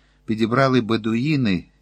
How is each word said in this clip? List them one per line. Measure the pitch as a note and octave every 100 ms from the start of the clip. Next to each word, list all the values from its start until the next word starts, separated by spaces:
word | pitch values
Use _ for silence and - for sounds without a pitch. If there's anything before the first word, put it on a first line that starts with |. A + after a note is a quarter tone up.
| _ _ -
підібрали | A2 A2 B2 C3+ B2+
бедуїни | G#2+ A2+ A2 A#2 C#3+ D3 A#2 F2 - _